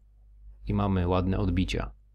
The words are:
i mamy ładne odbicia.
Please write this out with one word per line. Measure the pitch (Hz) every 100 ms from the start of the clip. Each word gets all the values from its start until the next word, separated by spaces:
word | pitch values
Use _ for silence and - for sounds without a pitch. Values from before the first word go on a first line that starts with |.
| - - - - - - -
i |
mamy | 104 101 95 87
ładne | 90 90 95
odbicia. | 95 90 92 - - - -